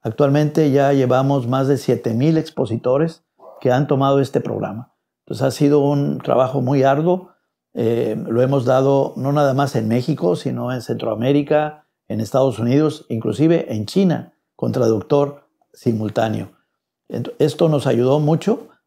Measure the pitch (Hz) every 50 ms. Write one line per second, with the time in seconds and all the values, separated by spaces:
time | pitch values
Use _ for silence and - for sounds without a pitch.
0 | _ 117 107 - 147 139 139 147 151 147 151 165 156 143 131 139 139 139 143 139
1 | 127 123 127 131 135 139 143 139 120 117 127 135 135 135 143 127 - - 123 -
2 | - 120 110 117 135 160 160 160 151 - _ - 135 101 110 117 - 127 127 139
3 | 160 165 - _ _ _ _ _ - - - - - 127 123 131 151 135 147 131
4 | 139 139 139 139 135 139 - 123 - - 110 101 101 - 98 113 123 _ _ _
5 | _ _ _ _ _ _ - 110 135 135 123 - 147 143 147 147 139 143 147 143
6 | 143 147 - - - - 120 123 131 127 131 139 127 123 143 135 131 135 139 147
7 | 160 175 180 185 185 - _ _ _ _ _ _ _ _ _ - 117 113 117 117
8 | 123 110 107 110 - - 113 120 127 131 143 139 117 127 127 131 135 139 139 139
9 | 135 - - - 127 139 143 151 143 139 131 135 143 135 - 120 110 110 113 127
10 | 127 - 147 - 175 180 175 170 - 135 127 120 120 123 131 123 113 - 120 113
11 | 113 113 110 107 120 131 143 147 143 143 151 147 151 151 151 - _ _ _ _
12 | _ _ 110 107 113 101 - 135 131 135 110 107 117 120 131 143 156 151 151 -
13 | - _ 123 110 - - 104 98 156 160 170 - - - 113 107 104 - - 185
14 | 196 180 151 - - - _ _ _ _ _ - - 117 110 127 123 113 110 104
15 | - - 147 143 143 143 143 - _ _ _ _ _ _ _ - - 123 113 107
16 | 107 104 - 120 110 113 107 107 98 - _ _ _ _ _ _ _ _ _ _
17 | _ _ - - 120 - - - 151 151 147 - 170 160 151 139 - 139 113 117
18 | 123 131 139 151 151 147 165 - - 196 233 - - - _ _ _